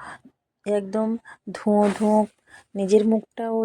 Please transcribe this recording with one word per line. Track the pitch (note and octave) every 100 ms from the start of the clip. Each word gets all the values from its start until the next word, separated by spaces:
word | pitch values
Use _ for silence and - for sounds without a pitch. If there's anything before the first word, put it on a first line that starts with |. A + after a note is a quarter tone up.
| - - - _ _ _ G3
একদম | G#3 G3 G#3+ A3 A3+ - - - F#3
ধোঁয়া | G#3+ G#3 G#3 G3
ধোঁয়া, | G#3+ G#3+ G#3 _ _ - _ G3
নিজের | F#3+ G#3 G#3+
মুখটাও | A3 - - A3+ A3+